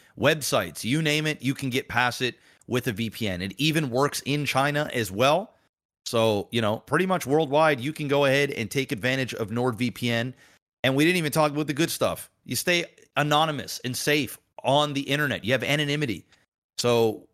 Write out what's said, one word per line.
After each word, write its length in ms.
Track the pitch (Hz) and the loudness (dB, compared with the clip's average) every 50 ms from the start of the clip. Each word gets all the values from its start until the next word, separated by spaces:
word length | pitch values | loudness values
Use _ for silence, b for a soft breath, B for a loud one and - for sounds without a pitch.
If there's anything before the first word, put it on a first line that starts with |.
| b b b - | b b b 0
websites, 680 | 107 139 165 156 131 - 143 117 98 87 73 - - | 2 2 2 2 -2 0 0 0 0 -2 -6 -8 -4
you 160 | 107 135 156 | -2 0 0
name 260 | 160 156 156 156 156 | 2 0 0 0 0
it, 140 | 156 151 - | -2 -4 -2
you 140 | 120 131 139 | -4 -4 -4
can 160 | - 139 131 | -2 -4 -2
get 180 | 117 127 - - | -2 -4 -4 -2
past 320 | - 123 123 123 117 - | 0 0 0 0 0 -2
it 140 | 131 120 - b b b b b b | -4 -4 -4 b b b b b b
with 220 | - 107 127 120 131 | -4 -4 -2 -2 -2
a 40 | 107 | -4
V 160 | 92 117 107 | -2 -4 -4
P 200 | - - 113 101 | -4 -4 -4 -4
N. 120 | 92 87 | -2 -4
It 140 | 92 98 - | -6 -8 -4
even 340 | - 139 160 147 165 156 131 | -2 0 0 2 0 -2 0
works 300 | 113 127 143 143 - - - | 0 0 0 0 -2 -4 -4
in 180 | 120 143 147 143 | -2 -2 -2 -2
China 460 | 127 - 131 135 147 147 147 151 - - | -2 0 0 0 2 0 -2 -2 -2 -2
as 180 | 127 110 95 | -4 -4 -2
well. 440 | 95 101 127 139 151 175 214 - b b b b _ _ _ _ _ _ _ | 0 2 2 4 4 2 0 -6 b b b b _ _ _ _ _ _ _
So, 440 | - - 113 113 113 107 101 - - | -2 0 2 4 4 2 2 -2 -2
you 100 | - 117 | -2 0
know, 180 | 113 104 107 110 | 0 0 -2 -2
pretty 280 | - - 135 165 185 | -4 -2 0 0 2
much 200 | 185 185 170 - | 2 0 -2 0
worldwide, 540 | 123 139 156 160 135 139 151 160 156 147 123 | 0 2 2 2 2 2 4 4 4 2 0
you 120 | 117 147 151 | -2 -8 -6
can 140 | - 151 | -6 -2
go 200 | 139 143 143 143 | 0 2 4 4
ahead 240 | 139 135 139 143 139 | 4 4 4 2 0
and 200 | - - 113 98 | -2 -4 -6 -2
take 220 | - 139 135 127 135 | -2 -4 -2 -2 -4
advantage 420 | 101 101 127 131 135 131 113 120 | -2 -2 -2 0 0 -2 -4 -4
of 140 | 104 113 92 | -6 -6 -4
NordVPN. 840 | 110 120 123 127 117 104 127 120 92 - 123 120 117 117 117 131 123 b b b b b _ _ _ _ - | -2 0 0 0 0 0 -2 -4 -2 -2 -2 0 0 0 -2 -4 -8 b b b b b _ _ _ _ 0
And 100 | 131 131 | 2 4
we 100 | 139 151 | 4 4
didn't 120 | 170 185 | 4 4
even 160 | 180 160 147 - | 2 0 0 2
talk 200 | 160 151 151 139 | 2 2 2 2
about 160 | 147 156 143 | -2 -2 -2
the 40 | 151 | 0
good 180 | 127 170 160 | 0 0 -2
stuff. 400 | - - 127 95 85 - - - _ _ _ | 0 -2 -2 -2 -2 -4 -10 -18 _ _ _
You 100 | - 123 | -6 -6
stay 300 | - - 180 175 175 165 - - - - _ _ | -4 0 0 0 0 0 -4 -10 -20 -20 _ _
anonymous 640 | 135 147 147 147 147 160 160 151 131 101 - - - - | -2 0 2 4 2 2 2 -2 -6 -8 -8 -12 -8 -6
and 120 | 127 123 | -6 -6
safe 420 | - - 151 147 151 131 92 - - _ _ _ - - | -2 0 2 2 2 0 -2 -8 -14 _ _ _ -4 0
on 300 | 117 135 147 151 147 143 | 2 4 4 4 2 0
the 80 | 139 | -4
internet. 440 | 139 - 151 147 151 143 - - - | -2 -2 -2 -2 0 -2 -2 -4 0
You 80 | 113 131 | 0 0
have 120 | 123 113 | 0 2
anonymity. 640 | - 143 151 151 143 143 151 151 123 98 78 - b b b b b _ _ _ _ _ - | 0 0 0 0 0 0 0 0 -2 -4 -6 -8 b b b b b _ _ _ _ _ -2
So 500 | - 120 120 117 117 113 107 - - _ | 2 2 4 6 4 4 2 -2 -10 _